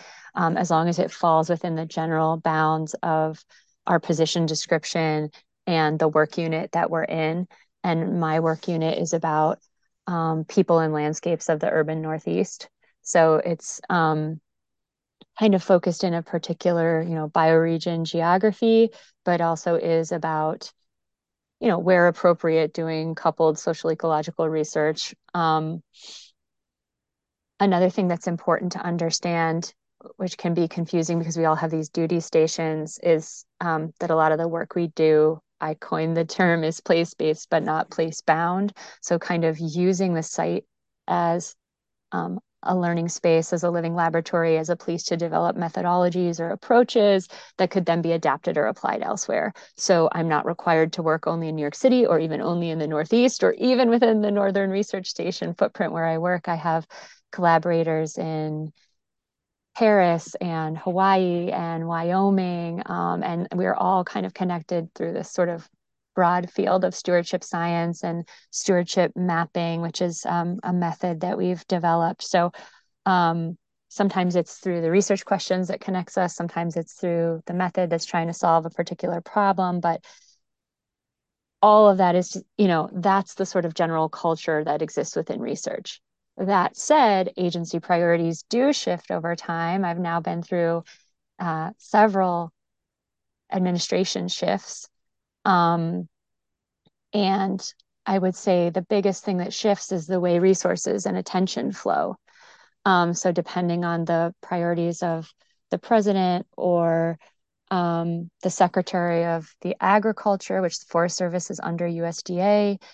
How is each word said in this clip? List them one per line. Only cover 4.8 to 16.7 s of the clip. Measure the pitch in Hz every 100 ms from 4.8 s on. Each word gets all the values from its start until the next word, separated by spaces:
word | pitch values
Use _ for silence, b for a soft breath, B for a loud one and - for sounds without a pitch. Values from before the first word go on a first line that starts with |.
| - 170 160 151 151 b _ _ -
and | 165 151 156
the | 160
work | 156 156 -
unit | 165 160 -
that | 170 170
we're | 165
in. | - 160 156 170 180 b b _
And | 180 165 160 175
my | 160 160
work | 165 160 -
unit | 165 160 -
is | 165
about, | 165 160 156 156 - _ _ _ _ -
um, | 170 160 160
people | 156 - 180 165
and | 160
landscapes | 151 151 156 170 165 -
of | 151
the | -
urban | 160 156 160
Northeast. | 156 160 - 170 190 - - _ _ _
So | - 175 160 156
it's, | - 160 - - -
um, | 180 160 156 156 156 - _ _ _ _ _ _ _ _ -
kind | 220
of | 190
focused | - 180 180 165
in | 190
a | 170
particular, | 165 165 - 165 180